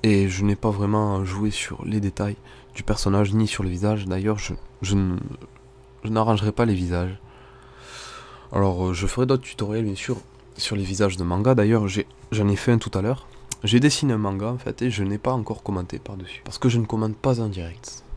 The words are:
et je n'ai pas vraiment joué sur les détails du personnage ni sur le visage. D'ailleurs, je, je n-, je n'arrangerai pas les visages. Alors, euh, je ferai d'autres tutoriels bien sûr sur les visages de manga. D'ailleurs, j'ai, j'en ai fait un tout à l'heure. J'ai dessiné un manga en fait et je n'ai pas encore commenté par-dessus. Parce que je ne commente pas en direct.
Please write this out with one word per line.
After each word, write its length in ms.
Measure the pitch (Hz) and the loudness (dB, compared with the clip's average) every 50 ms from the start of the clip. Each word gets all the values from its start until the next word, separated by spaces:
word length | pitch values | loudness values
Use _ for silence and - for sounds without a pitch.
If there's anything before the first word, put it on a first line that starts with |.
et 280 | - 110 104 98 98 95 | 6 6 6 6 4 2
je 160 | 92 92 101 | 0 0 2
n'ai 100 | 101 101 | 2 0
pas 140 | - - 110 | 2 0 0
vraiment 560 | 101 98 101 101 104 107 107 104 98 95 98 | 0 2 0 2 2 2 2 2 0 0 -2
joué 260 | 92 95 98 104 107 | -2 -2 -2 -2 -2
sur 320 | 107 - - - - - - | -2 -4 -6 -6 -8 -8 -6
les 140 | - 107 107 | -2 -2 0
détails 380 | 101 95 - - 101 101 101 - - - - - - - - | -2 -2 -2 -2 -4 -4 -4 -8 -14 -20 -20 -20 -20 -16 -14
du 100 | - - | -6 -2
personnage 500 | - 107 - - 101 98 101 107 98 101 | -2 0 0 2 2 4 4 2 4 4
ni 140 | 110 110 | 2 2
sur 160 | 101 - - 98 | 2 0 -2 -2
le 60 | 92 | -2
visage. 360 | 90 90 101 107 107 104 98 | -2 0 0 0 0 0 -2
D'ailleurs, 320 | 92 92 95 98 107 107 | -4 -4 -2 0 0 0
je, 160 | 104 - - 87 - - - - - | -2 -4 -6 -8 -10 -12 -16 -12 -8
je 140 | - 95 101 | -2 2 2
n-, 240 | 98 95 92 90 92 - - - - - - - - - - - - - - - - - | 2 2 2 -2 -4 -6 -8 -10 -14 -16 -20 -20 -20 -20 -20 -20 -20 -20 -20 -20 -10 -6
je 40 | 110 | -2
n'arrangerai 440 | 110 110 110 113 110 101 98 107 - | 0 2 4 4 2 2 2 0 2
pas 100 | - 120 | 2 2
les 100 | 117 101 | 2 2
visages. 460 | 90 90 87 90 87 90 92 95 - - - - - - - - - - - - - - - - - - - - - - - - - - - - | 2 0 0 0 0 -2 -2 -4 -10 -16 -20 -20 -20 -20 -20 -20 -20 -20 -20 -20 -20 -20 -18 -16 -16 -16 -16 -16 -18 -18 -18 -20 -20 -16 -4 0
Alors, 340 | - 98 98 90 90 92 | 2 2 4 2 2 0
euh, 60 | 92 90 | 0 0
je 140 | 85 98 | 0 0
ferai 180 | 98 - 123 131 | 0 2 0 2
d'autres 180 | 127 139 127 - | 2 2 0 0
tutoriels 400 | - - - 110 104 104 113 113 | -6 -8 -6 -4 -2 -2 -2 -2
bien 120 | 104 98 | -2 -4
sûr 220 | - - - 123 101 - - - - - - - | -4 -4 -6 -6 -6 -8 -18 -20 -20 -20 -20 -8
sur 220 | - - - 110 | -6 -4 -2 -2
les 60 | 101 98 | -2 -2
visages 340 | 92 98 90 104 98 92 | -2 0 2 2 2 2
de 60 | 90 90 | 0 -2
manga. 280 | 87 87 95 107 131 131 | 0 0 2 4 4 6
D'ailleurs, 360 | 117 104 107 117 113 104 98 | 6 6 6 6 4 4 2
j'ai, 180 | 95 104 - - - - - - | 0 -2 -4 -4 -10 -20 -12 -6
j'en 160 | - 107 101 | -2 2 2
ai 80 | 101 101 | 2 2
fait 160 | - - 127 | 2 4 4
un 60 | 120 | 4
tout 200 | 113 - 110 - | 4 2 0 -2
à 40 | 98 | -2
l'heure. 260 | 95 113 135 - - - - - - - - - - | 0 0 -2 -4 -6 -18 -20 -20 -14 -14 -10 -4 0
J'ai 160 | 101 107 123 | 4 4 6
dessiné 320 | 135 151 143 - 151 135 117 | 6 4 2 2 0 0 2
un 40 | |
manga 300 | 107 104 98 98 98 104 | 2 0 -2 -2 -2 -2
en 100 | 113 123 | -4 -4
fait 240 | 127 - 113 107 - | -4 -6 -8 -4 -2
et 80 | 117 127 | -2 -2
je 140 | 107 98 98 | 0 0 -2
n'ai 140 | 98 101 | -2 -2
pas 160 | 107 - 127 127 | -2 -2 -2 0
encore 300 | 123 107 - 110 - - | 0 -2 -4 -8 -6 -4
commenté 360 | - 98 92 90 87 - - | -4 -4 -4 -4 -6 -10 -10
par-dessus. 420 | - - 98 95 92 - - - - | -10 -12 -12 -12 -12 -14 -16 -14 -12
Parce 120 | - - | -12 -8
que 120 | - 147 127 | 0 0 2
je 100 | 117 117 | 2 2
ne 60 | 113 | 0
commente 320 | 107 113 110 110 110 107 | 0 -2 -2 -2 -2 -4
pas 240 | - - 139 127 117 | -2 0 0 0 0
en 80 | 113 107 | -2 -4
direct. 560 | 98 90 85 85 87 - - - - - - - - | -4 -6 -8 -10 -10 -14 -16 -18 -18 -18 -14 -14 -12